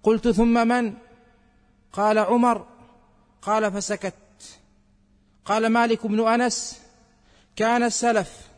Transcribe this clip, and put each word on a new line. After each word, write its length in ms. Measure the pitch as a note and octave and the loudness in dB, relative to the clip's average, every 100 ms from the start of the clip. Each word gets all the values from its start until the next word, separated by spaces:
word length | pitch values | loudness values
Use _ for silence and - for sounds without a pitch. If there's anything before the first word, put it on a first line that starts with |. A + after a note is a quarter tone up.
قلت: 240 | G#3+ A3+ A#3+ | 2 2 0
"ثم 400 | G3+ A#3 A#3 A#3 | 2 2 2 2
من؟" 260 | B3 A3+ G#3+ - - _ _ _ _ _ _ _ | 0 -2 -8 -20 -20 _ _ _ _ _ _ _
قال: 240 | - G#3 G#3+ | -2 0 2
"عمر." 480 | F#3+ A#3+ A#3+ G#3+ - - - _ _ _ _ _ | 2 2 2 0 -8 -20 -20 _ _ _ _ _
قال: 300 | - A3 G#3+ | -4 -2 -2
"فسكت." 420 | G3+ G3 G#3 F#3+ - _ _ - - _ _ _ _ _ _ _ _ - | -4 -6 -6 -8 -12 _ _ -20 -20 _ _ _ _ _ _ _ _ -4
قال: 220 | G#3+ A3+ | 0 2
"مالك 380 | A#3 A#3+ A3+ A3 | 2 2 0 -2
بن 200 | G#3+ A3+ | 0 0
أنس." 540 | A#3+ A#3+ - - - - _ _ _ _ _ _ - | 0 0 -4 -10 -16 -20 _ _ _ _ _ _ -4
كان 280 | A3 A#3+ | 0 2
السلف 640 | A#3 - A#3+ G#3+ F#3 - - | 0 0 0 0 -2 -12 -20